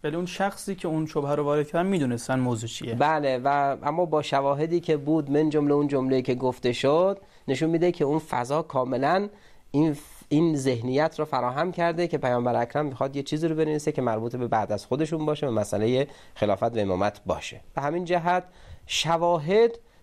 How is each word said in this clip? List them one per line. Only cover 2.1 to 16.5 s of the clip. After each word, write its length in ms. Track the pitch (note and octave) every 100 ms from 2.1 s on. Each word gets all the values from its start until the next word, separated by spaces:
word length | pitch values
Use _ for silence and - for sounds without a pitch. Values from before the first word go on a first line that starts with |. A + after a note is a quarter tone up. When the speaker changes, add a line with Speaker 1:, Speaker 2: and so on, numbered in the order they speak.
| A#2+ - C3
Speaker 1:
موضوع 300 | B2+ A2+ A2+
چیه؟ 260 | - A#2
Speaker 2:
بله، 460 | A#2 D3 D#3 C#3+ B2+
و 320 | C3+ C#3+ C#3 C3+
اما 220 | C#3+ E3
با 180 | F3 D#3
شواهدی 580 | - C#3 C#3 C#3 D#3 E3+
که 160 | E3 D3+
بود، 340 | C#3 D#3+ C#3
من 200 | D3 D#3
جمله 240 | D3+ C#3+
اون 140 | C#3+ D3
جمله‌ای 340 | C#3 C3 C3
که 120 | C3
گفته 380 | B2 B2+ B2 B2+
شد، 460 | A#2 C3+ D#3 F#3+ G3 - - -
نشون 200 | B2+ D#3+
می‌ده 220 | E3 F3
که 120 | -
اون 140 | C#3 D#3
فضا 440 | D#3 B2+ B2 D3+
کاملاً 640 | D#3+ C3+ B2+ B2 C#3 F#3 G#3 - - - -
این، 260 | C#3 D#3 C#3+ - - -
این 280 | D3+ E3+ D3
ذهنیت 580 | C3 A#2+ B2 C3 D#3+ D#3+
رو 60 |
فراهم 480 | D3+ C3 B2 C3 F3
کرده 360 | F3 E3+ E3 E3+
که 100 | D3+
پیامبر 440 | C3+ B2 B2 A#2+
اکرم 240 | A#2 C#3+ D3+
می‌خواد 300 | B2+ C3+ C#3
یه 60 |
چیزی 260 | C#3 D3+ E3
رو 60 |
بنویسه 380 | D#3 D#3 D3+ D3+
که 100 | D3
مربوط 340 | A#2+ A2 A#2 B2+
به 120 | A#2+
بعد 240 | A2+ G2+
از 140 | G#2 -
خودشون 400 | C3+ D#3 D#3+ D3+
باشه 200 | D3+ C#3+
و 40 |
مسئله 560 | A2 G2+ G2+ A2 B2+ C#3+ - -
خلافت 420 | - G#2